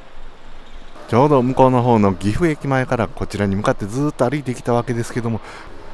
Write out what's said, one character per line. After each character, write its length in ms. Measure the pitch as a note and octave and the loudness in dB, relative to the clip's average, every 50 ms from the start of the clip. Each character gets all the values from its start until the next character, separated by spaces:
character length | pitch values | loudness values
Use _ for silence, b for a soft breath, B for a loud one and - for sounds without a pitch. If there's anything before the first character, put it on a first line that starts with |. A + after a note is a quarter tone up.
| - - - - - - - - - - - - - - - - - - - - - - | -14 -14 -12 -12 -12 -12 -14 -14 -14 -14 -14 -14 -14 -14 -14 -14 -14 -14 -16 -14 -6 0
ち 60 | A2 | 4
ょ 120 | A#2 C#3 | 4 6
う 20 | D3+ | 6
ど 140 | D3 C3 | 6 4
向 120 | A#2+ B2+ B2+ | 4 2 6
こ 120 | - C3 | 6 6
う 40 | B2+ | 6
の 120 | B2+ B2 | 6 4
方 160 | A#2+ B2 A#2 A2 | 4 4 6 6
の 160 | G2+ G2 F#2 | 6 4 2
岐 140 | F2+ F#2 G#2 | 2 0 -2
阜 220 | A2+ D3 F3 D#3+ | 0 2 0 0
駅 160 | D3+ - - | 0 0 -2
前 200 | C#3 C3+ C3 B2+ | -2 0 0 0
か 100 | - C3 | 0 0
ら 120 | A#2 G2+ - | -2 -2 -2
こ 180 | - - G2 | -2 -6 -6
ち 100 | - - | -6 -2
ら 80 | F#2+ G#2 | -2 0
に 100 | G2+ G2 | 0 0
向 60 | G2+ | 0
か 100 | G#2+ - | 0 0
っ 20 | - | 0
て 100 | - G#2+ | -2 -4
ず 160 | F#2+ G#2+ C3+ | -6 -4 -2
ー 100 | D3 D3+ | -2 -2
っ 40 | - | 0
と 140 | - C3 A#2+ | 0 0 0
歩 80 | C#3+ | 0
い 60 | D3+ | -2
て 120 | C3+ B2+ A#2+ | -4 -6 -8
き 80 | - | -6
た 100 | - - | -2 0
わ 120 | A#2+ A#2+ A#2 | 0 0 0
け 100 | A#2+ A#2+ | -2 -2
で 80 | A#2 | -4
す 100 | A2+ - | -4 -4
け 80 | - B2 | -4 -4
ど 80 | A2+ A#2 | -4 -4
も、 140 | A2+ F#2+ B B B B B B B - - - | -4 -6 B B B B B B B -14 -14 -12